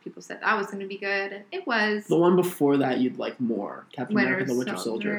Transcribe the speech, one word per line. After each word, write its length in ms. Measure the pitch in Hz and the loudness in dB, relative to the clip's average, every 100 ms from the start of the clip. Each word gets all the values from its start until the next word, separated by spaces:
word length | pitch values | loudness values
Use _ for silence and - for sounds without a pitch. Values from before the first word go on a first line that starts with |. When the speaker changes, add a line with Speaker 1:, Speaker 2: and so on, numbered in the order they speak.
Speaker 1:
people 180 | - - | -16 -16
said 180 | - - | -14 -4
that 140 | 202 214 | 0 0
was 120 | 196 | -2
gonna 180 | 196 190 | -6 -8
be 120 | 196 | -6
good, 320 | 196 196 196 | -2 -2 -2
and 120 | 208 - | -8 -10
it 140 | 370 359 | -8 -2
was. 400 | 226 214 208 - | 0 2 0 2
Speaker 2:
The 100 | 160 | 4
one 200 | 175 185 | 6 6
before 420 | 180 - 143 139 | 4 2 4 4
that 220 | 135 120 | 2 2
you'd 180 | 127 123 | 0 0
like 220 | 110 - | -6 -2
more, 480 | 117 104 87 67 - | -2 -2 -4 -10 -14
Captain 220 | - 127 208 | -10 -2 2
Speaker 1:
Winter 180 | 190 185 | 2 0
Speaker 2:
America: 160 | 131 | 0
The 40 | 123 | -2
Winter 180 | 202 190 | -2 -4
Soldier. 60 | 117 220 147 | -4 -2 -2